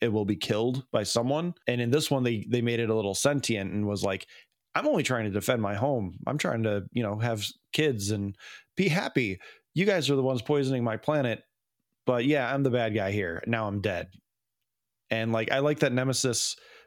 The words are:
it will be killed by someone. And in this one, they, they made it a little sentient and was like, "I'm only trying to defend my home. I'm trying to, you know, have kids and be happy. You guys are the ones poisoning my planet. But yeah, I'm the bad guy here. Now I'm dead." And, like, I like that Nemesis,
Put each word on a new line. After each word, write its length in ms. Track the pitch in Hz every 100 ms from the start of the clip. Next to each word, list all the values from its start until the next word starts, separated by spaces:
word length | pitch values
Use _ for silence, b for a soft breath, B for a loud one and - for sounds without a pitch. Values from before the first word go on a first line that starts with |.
it 100 | 117
will 140 | 107 101
be 100 | 95
killed 480 | - 107 123 131 -
by 120 | 117
someone. 500 | 104 120 123 151 175 - -
And 120 | 123
in 120 | 120
this 180 | 147 -
one, 140 | 139
they, 220 | 123 110 -
they 120 | 120
made 180 | 120 117
it 100 | 110
a 60 | 110
little 180 | 101 95
sentient 560 | 143 143 - 107 95
and 160 | 101 104
was 160 | 98
like, 220 | 98 98 - B B _ _ 156
"I'm 120 | 294
only 160 | 214
trying 220 | 127 120 107
to 60 |
defend 300 | 98 - 120
my 140 | 101 104
home. 420 | 139 127 92 87 -
I'm 140 | 147
trying 240 | 180 117
to, 220 | 110 101 95
you 120 | 120
know, 140 | 107 110
have 260 | 117 107 98 - _
kids 380 | - 151 113 98
and 240 | 104 101 - B B B -
be 120 | 190
happy. 520 | 156 - 139 107 90 B B _ 151
You 100 | 202
guys 240 | 185 135
are 60 | 139
the 80 |
ones 180 | 131 123
poisoning 420 | - 143 135 131
my 140 | 120 110
planet. 460 | - 151 123 107 _ _ _ _ _ _ -
But 200 | 120 135
yeah, 280 | 147 120
I'm 100 | 139
the 60 | 135
bad 240 | 120 113
guy 180 | 107 95
here. 300 | 101 87 85 -
Now 180 | 113 107
I'm 120 | 101
dead." 300 | 101 87 85 - _ _ _ _ _ _ _ _ -
And, 220 | 113 113
like, 200 | 113 113
I 60 | 135
like 200 | 147 151
that 140 | 143
Nemesis, 640 | 123 131 123 127 110 - - B B